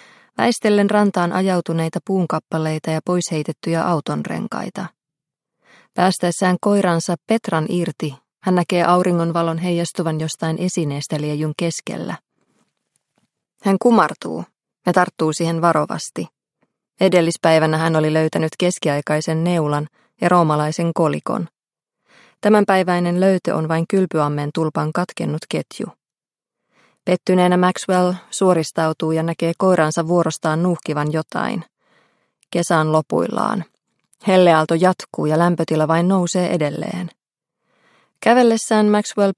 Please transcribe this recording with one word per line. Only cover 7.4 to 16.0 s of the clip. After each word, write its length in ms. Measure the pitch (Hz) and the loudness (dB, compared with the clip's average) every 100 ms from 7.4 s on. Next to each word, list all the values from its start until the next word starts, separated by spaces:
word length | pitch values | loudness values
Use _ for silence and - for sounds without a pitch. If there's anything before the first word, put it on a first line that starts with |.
| - 165 156 | 0 -2 -2
irti, 460 | 180 156 - 156 135 _ _ | -2 -4 -4 -8 -8 _ _
hän 120 | 190 | 0
näkee 300 | 180 170 175 | 0 2 2
auringonvalon 760 | 170 180 180 175 165 170 170 165 | 4 4 2 0 0 0 -2 -2
heijastuvan 600 | 180 170 170 - 165 156 | -2 -2 -2 -4 -4 -2
jostain 380 | 160 - 165 160 | -4 -4 -4 -2
esineestä 600 | 180 - 147 143 - 151 | -2 -2 -2 -4 -6 -4
liejun 320 | 151 151 156 - | -4 -2 -4 -2
keskellä. 640 | 170 - - - 170 165 _ _ _ _ _ _ _ _ _ _ _ _ _ _ | -4 -4 -8 -8 -8 -10 _ _ _ _ _ _ _ _ _ _ _ _ _ _
Hän 140 | 196 190 | 0 2
kumartuu 640 | 247 226 156 - 170 160 175 _ _ _ - | 4 4 4 -2 -8 -8 -10 _ _ _ 0
ja 60 | |
tarttuu 400 | 185 180 - 160 | 2 0 0 -4
siihen 280 | 151 165 165 | -2 -4 0
varovasti. 680 | 170 156 151 165 | 0 0 -2 -6